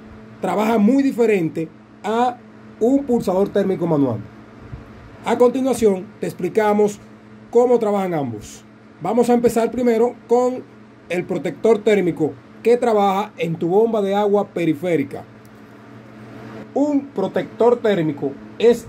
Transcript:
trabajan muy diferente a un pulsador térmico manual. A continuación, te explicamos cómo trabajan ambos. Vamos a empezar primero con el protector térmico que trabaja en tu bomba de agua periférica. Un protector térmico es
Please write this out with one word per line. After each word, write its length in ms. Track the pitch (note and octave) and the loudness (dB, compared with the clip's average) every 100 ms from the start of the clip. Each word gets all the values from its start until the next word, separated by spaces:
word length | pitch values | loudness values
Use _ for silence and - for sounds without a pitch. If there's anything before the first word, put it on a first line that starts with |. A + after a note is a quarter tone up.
| - - - - | -20 -20 -20 -10
trabajan 380 | F#3+ F3+ G#3+ A#3 | -4 -2 0 2
muy 220 | G#3 C4+ | 4 4
diferente 680 | C#4 G#3+ A#3 G#3 D#3+ - D#3+ - - - | 2 2 2 2 0 -4 -10 -12 -20 -12
a 340 | F#3+ A3+ B3 B3 - - - - | -4 -2 -2 -4 -12 -20 -20 -2
un 240 | A3+ C#4 C#4 | 0 2 2
pulsador 440 | A#3 - F#3 G3 | -2 0 0 0
térmico 380 | G#3 F#3+ F#3 E3+ | 0 -2 -2 0
manual. 320 | D#3 C#3 A2+ - - - - - - - - - - - | 0 0 -2 -8 -18 -20 -20 -18 -18 -18 -20 -20 -12 -4
A 140 | A#3 | 2
continuación, 680 | A#3+ B3+ C4 B3 A3 F#3+ F3+ - | 2 2 -2 2 2 0 -4 -10
te 80 | F3+ | -10
explicamos 720 | - F3 E3+ G#3+ G#3 G#3 G#3 - - - - - | -6 -4 0 2 2 2 -2 -16 -20 -20 -20 -2
cómo 300 | A#3 B3 A#3+ | 2 4 2
trabajan 340 | G#3 G3+ F#3+ | 2 -2 -2
ambos. 500 | E3 C3+ G#2+ - - - - - - | -2 -4 -8 -12 -20 -20 -20 -20 -10
Vamos 260 | E3 A#3 A#3+ | -2 0 2
a 20 | |
empezar 380 | A#3+ A#3+ A#3 A3+ | 2 2 0 -2
primero 420 | A#3 B3 A3 A#3+ - - | 0 0 2 0 -2 -2
con 340 | A#3 B3 B3+ - - - - - | 0 0 -4 -10 -20 -20 -20 -8
el 140 | F3 | -6
protector 560 | F3 F#3 F#3 - A3 G#3+ | -4 -6 -6 -2 2 2
térmico 540 | G#3+ G3+ F3+ D#3 D3+ - - - | 2 2 2 0 -4 -4 -18 -6
que 160 | - A#3+ | 0 2
trabaja 540 | A#3+ G#3+ G3+ F#3+ G#3 - | 2 2 2 0 -4 -6
en 160 | E3+ D#3+ | -6 -4
tu 140 | E3 | 0
bomba 340 | F#3+ A3+ A3 | 2 2 0
de 100 | G3 | 0
agua 360 | G3 G#3 G3+ G3+ | 0 2 0 0
periférica. 760 | - E3+ D3+ F3+ D#3+ C#3 A2 E2+ - - - - - - - - - - - - - - | -2 -2 -2 0 -2 -2 -8 -16 -20 -20 -20 -20 -20 -20 -20 -20 -20 -20 -18 -18 -18 -8
Un 340 | - D4 C#4+ - | -2 0 0 -2
protector 680 | - F#3+ G3 D3 - A3+ A#3 | -6 -4 -4 -4 0 2 2
térmico 560 | A3+ F#3+ D#3 D3 C#3+ - - - | 2 0 0 -4 -6 -8 -14 0
es 260 | A3 A#3 | 2 2